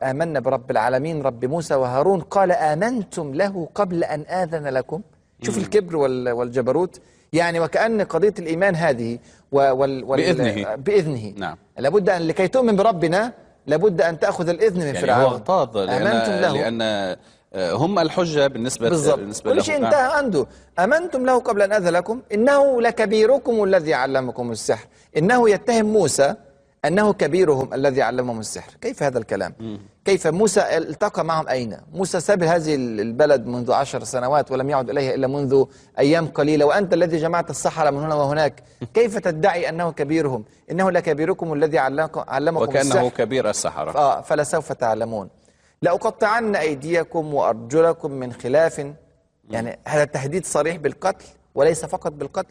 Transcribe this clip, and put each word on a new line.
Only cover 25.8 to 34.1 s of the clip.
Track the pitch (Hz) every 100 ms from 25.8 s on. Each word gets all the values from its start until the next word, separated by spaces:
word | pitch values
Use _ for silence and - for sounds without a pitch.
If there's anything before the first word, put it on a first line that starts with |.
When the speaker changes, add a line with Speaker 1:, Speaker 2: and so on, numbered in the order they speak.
| 214
Speaker 1:
موسى | 214 156 - 139 208 - _ _ _
أنه | 147 180 214
كبيرهم | 202 156 170 175 135 131
الذي | 131 139 131
علمهم | 113 127 123 113
السحر. | 107 90 - _
كيف | 233 262
هذا | 147 123
الكلام؟ | 110 98 90 -
Speaker 2:
مم. | 113 104 - _
Speaker 1:
كيف | - 185 165
موسى | 165 214 196 131 160
التقى | 165 147 208 190
معهم | 160 160 -
أين؟ | 131 117 92 -
موسى | 170 185 185
ساب | - 202
هذه | 160 175 156
ال-، | 143 123 110
البلد | 117 117 151 135 113
منذ | 123 123
عشر | 117 139 131
سنوات | 117